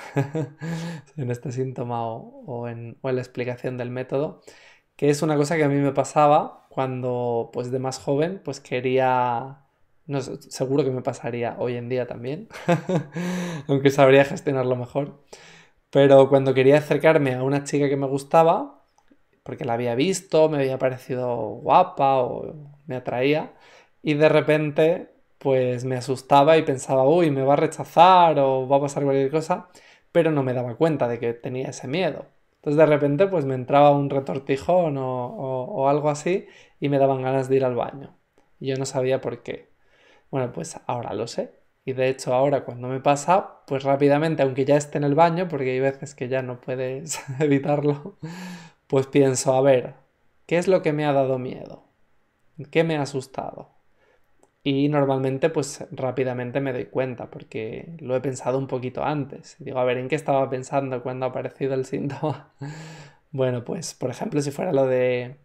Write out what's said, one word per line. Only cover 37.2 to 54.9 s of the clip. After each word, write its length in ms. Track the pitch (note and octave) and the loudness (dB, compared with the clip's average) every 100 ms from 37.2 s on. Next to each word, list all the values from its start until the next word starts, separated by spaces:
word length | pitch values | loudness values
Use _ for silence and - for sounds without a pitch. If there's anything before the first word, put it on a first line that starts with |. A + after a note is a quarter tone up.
ganas 280 | C3 C3+ B2+ | 0 -2 2
de 60 | C3+ | 2
ir 80 | C3 | 2
al 100 | A#2+ | -2
baño. 420 | - C#3 C#3 _ _ _ _ _ | -4 -8 -18 _ _ _ _ _
Y 80 | C3+ | -6
yo 60 | C3+ | -6
no 80 | C3 | -4
sabía 360 | C#3 B2+ C3 | -4 -2 -2
por 220 | - A#2 | -4 -10
qué. 260 | - - - _ _ _ _ _ _ | -10 -14 -16 _ _ _ _ _ _
Bueno, 200 | C#3 B2 | -4 -4
pues 280 | - - - - | -6 -12 -10 -8
ahora 260 | B2 A#2 | -8 -6
lo 140 | G#2 A#2 | -6 -6
sé. 260 | - B3 - _ _ - | -6 -10 -12 _ _ -8
Y 80 | |
de 160 | B2+ C3 | -2 -2
hecho 240 | C3 - | -2 -2
ahora 320 | B2+ C#3 C3+ - | 0 2 0 -4
cuando 220 | A#2+ B2 | -10 -8
me 120 | C3 | -2
pasa, 640 | C#3+ C#3+ E3+ F#3+ - - - | 0 0 2 0 0 -10 -8
pues 160 | C3+ | -4
rápidamente, 600 | C#3 C3+ C#3+ C#3+ E3 D3+ | 0 2 4 4 2 0
aunque 220 | C3+ B2+ C3+ | 0 0 2
ya 120 | C#3+ | 2
esté 200 | C#3+ D3+ | 0 -2
en 60 | C#3+ | 0
el 100 | C#3 | 4
baño, 320 | E3+ E3 F#3 | 4 4 -4
porque 240 | D3 C3 | -4 -2
hay 80 | B2+ | 0
veces 360 | C3+ C3+ C3+ - | 0 -2 -10 -10
que 120 | B2+ | -4
ya 120 | C3 | -4
no 180 | B2+ B2 | -4 -8
puedes 580 | - B2+ B2+ C3+ D#3+ - - | -8 -6 -6 -8 -10 -12 -10
<laughs> 100 | C3 | -2
evitarlo, 800 | D#3 C#3 C#3+ D3 D3 C#3+ G3 - D#3+ F3+ F#3 F3 E3 _ _ | 2 2 2 0 0 -2 -6 -16 -16 -14 -16 -18 -20 _ _
pues 200 | C#3 C3+ | -2 2
pienso, 460 | C#3+ C3+ B2+ C#3 C3 | 4 4 4 2 4
"A 60 | |
ver, 340 | C#3 B2+ D3 - _ _ _ _ - | 4 4 2 -10 _ _ _ _ -4
¿qué 120 | E3 | 0
es 100 | F#3 | 2
lo 140 | F#3 | 2
que 120 | F3 | 2
me 120 | D3+ D3+ | 0 2
ha 80 | |
dado 260 | C#3 C3+ C3+ | 2 2 0
miedo? 460 | B2 - - - _ _ _ _ _ _ _ - C3+ | -6 -10 -14 -18 _ _ _ _ _ _ _ -18 -4
¿Qué 120 | D#3+ | 0
me 140 | E3 D#3 | 0 0
ha 60 | |
asustado?". 680 | C3+ C3+ B2+ - - - - _ _ _ _ _ _ _ _ _ | -4 -6 -8 -10 -10 -12 -18 _ _ _ _ _ _ _ _ _
Y 260 | C#3+ C#3 | -2 0
normalmente, 600 | D3 | 2